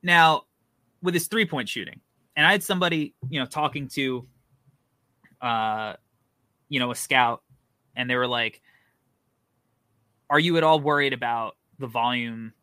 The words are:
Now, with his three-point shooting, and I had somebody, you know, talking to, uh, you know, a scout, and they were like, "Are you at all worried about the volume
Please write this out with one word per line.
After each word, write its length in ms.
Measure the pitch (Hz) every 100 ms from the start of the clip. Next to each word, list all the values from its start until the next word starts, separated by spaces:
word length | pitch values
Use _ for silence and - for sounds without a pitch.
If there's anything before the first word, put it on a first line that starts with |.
Now, 440 | 175 170 160 151 _ _ _ _ _ _
with 140 | 180
his 140 | 175 -
three-point 400 | 220 190 143 107
shooting, 320 | 123 82 - _ _ _
and 100 | -
I 60 | 156
had 140 | 202
somebody, 500 | - 185 180 165 151 _ 127
you 80 | 143
know, 80 | 123
talking 400 | 151 151 147 135
to, 380 | - 135 127 127 _ _ _ _ _ _ _ _ _ _ _
uh, 540 | 123 113 110 92 92 - _ _ _ _ _ _ _
you 120 | 139
know, 100 | 123
a 60 | 120
scout, 460 | - 131 120 117 _ _ _ _ _
and 160 | - 123
they 60 | 123
were 100 | 123
like, 340 | 120 117 - _ _ _ _ _ _ _ _ _ _ _ _ _ _ _ _ _
"Are 120 | 147
you 160 | 170 165
at 80 |
all 160 | 156 156
worried 320 | 143 147 139
about 440 | 127 120 120 110 - _ _
the 80 | 131
volume 640 | 117 117 123 117 113 113 _